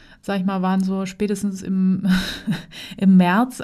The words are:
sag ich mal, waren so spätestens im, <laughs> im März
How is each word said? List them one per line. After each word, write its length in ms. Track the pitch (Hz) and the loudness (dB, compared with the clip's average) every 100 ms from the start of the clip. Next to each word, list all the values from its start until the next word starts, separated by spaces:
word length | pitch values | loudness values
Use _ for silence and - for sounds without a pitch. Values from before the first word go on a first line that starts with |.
| - - | -20 -14
sag 180 | - 196 | -6 -4
ich 60 | 185 | -2
mal, 160 | 190 | -2
waren 220 | 185 190 | 0 0
so 240 | 190 190 190 | 0 -4 -6
spätestens 560 | - 208 202 202 190 | -4 -4 -2 -4 -6
im, 400 | - 190 185 190 190 185 - - - | -4 0 0 0 0 0 -2 -8 -6
<laughs> 460 | 170 - - - - | -6 -8 -18 -18 0
im 200 | 190 185 | 6 6
März 440 | 180 190 254 - | 6 4 0 -4